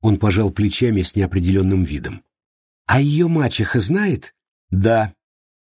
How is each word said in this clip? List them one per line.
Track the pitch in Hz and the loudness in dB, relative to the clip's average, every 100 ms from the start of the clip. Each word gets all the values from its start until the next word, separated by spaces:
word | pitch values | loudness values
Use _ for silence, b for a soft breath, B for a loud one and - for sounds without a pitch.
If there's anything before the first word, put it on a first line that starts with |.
Он | 110 98 | 0 2
пожал | 107 95 104 | 0 2 0
плечами | 92 104 - 123 104 | 0 -2 0 0 0
с | 87 104 | -2 -2
неопределённым | 92 92 87 95 92 95 | -2 0 0 2 2 0
видом. | 85 73 58 50 _ _ _ _ _ _ - | 0 -4 -8 -14 _ _ _ _ _ _ -2
«А | 131 | 0
её | 143 147 170 | 2 2 2
мачеха | 165 127 - 104 127 | 2 0 -2 -2 -2
знает?» | 98 185 208 151 - _ _ _ _ | 0 0 0 -4 -8 _ _ _ _
«Да». | 92 104 113 107 - _ _ _ _ _ | 0 2 2 0 -8 _ _ _ _ _